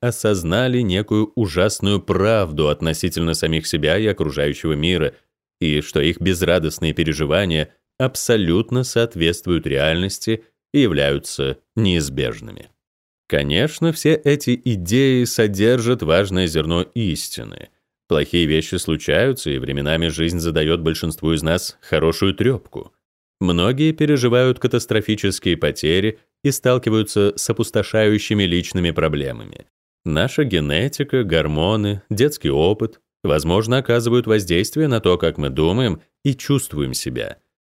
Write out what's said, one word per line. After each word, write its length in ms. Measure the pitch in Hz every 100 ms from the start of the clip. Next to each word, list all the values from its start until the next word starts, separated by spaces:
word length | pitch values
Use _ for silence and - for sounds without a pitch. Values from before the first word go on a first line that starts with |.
осознали 800 | 120 120 110 101 82 95 127 123
некую 500 | 113 90 110 107 107 -
ужасную 680 | 104 78 101 - 98 101
правду 680 | - 90 101 113 90 73 76
относительно 640 | 76 80 78 90 82 82
самих 300 | 80 82 80
себя 320 | 78 80 73 92
и 100 | 107
окружающего 640 | 98 78 69 73 71 80
мира, 420 | 76 80 90 73 - _ _ _ _
и 200 | 82 73
что 180 | 76 78
их 200 | 73 85
безрадостные 760 | 85 87 85 87 78 - 80
переживания 800 | 73 80 76 73 80 98 78 76 _ _ -
абсолютно 840 | 131 - - 117 87 87 113 123
соответствуют 880 | 123 - 117 85 82 87 - 82 78
реальности 720 | 67 78 82 95 - - 110 - _ _
и 80 | 143
являются 800 | 120 76 71 71 - - 67 65 _ -
неизбежными. 920 | 104 87 71 67 64 53 53 50 - _ _ _ _ _ -
Конечно, 640 | 78 71 78 147 - 165
все 240 | 160 151
эти 460 | 156 143 147 - -
идеи 640 | - 107 85 117 135 127
содержат 800 | 120 - 107 95 107 127 113 127
важное 440 | 78 85 101 92 90
зерно 360 | 80 78 85
истины. 880 | 90 - 104 73 - - 55 50 50 _ _ _ -
Плохие 380 | 80 73 87
вещи 300 | 80 78 80
случаются, 760 | 92 - 78 - 76 127 127 78
и 60 | 67
временами 520 | 64 69 71 80 82
жизнь 320 | 76 82 87
задает 420 | 82 78 78 85
большинству 500 | 80 80 85 78 78
из 100 | 80
нас 360 | 78 82 - -
хорошую 540 | - 78 78 80 98
трепку. 580 | - 110 127 - - - _ _ _ _ -
Многие 520 | 92 87 92 131 156
переживают 680 | 156 151 143 123 123 127 123
катастрофические 960 | 123 120 - 107 107 107 101 90 95 82
потери 640 | 76 71 76 87 104 107 _ _
и 60 | 143
сталкиваются 800 | 135 127 127 120 110 107 - 101
с 140 | - -
опустошающими 960 | 113 110 110 101 110 107 107 - 104
личными 460 | 95 87 85 92 85
проблемами. 760 | 80 80 73 69 58 50 50 - _ _ _
Наша 400 | - 78 127 -
генетика, 800 | 143 90 73 76 131 - 139 131
гормоны, 800 | 107 80 78 76 85 110 104 101 -
детский 400 | 104 143 - -
опыт, 500 | 69 85 104 113 - _ _
возможно, 560 | 90 76 78 92 110 127
оказывают 480 | 135 120 117 120 117
воздействие 600 | 110 90 85 110 - 156
на 140 | 117
то, 160 | 90 87
как 220 | 82 78
мы 100 | 73
думаем 540 | 65 80 104 127 78 - _ 143
и 80 |
чувствуем 580 | 131 - 139 - 73 67
себя. 460 | 64 - 62 52 - _ _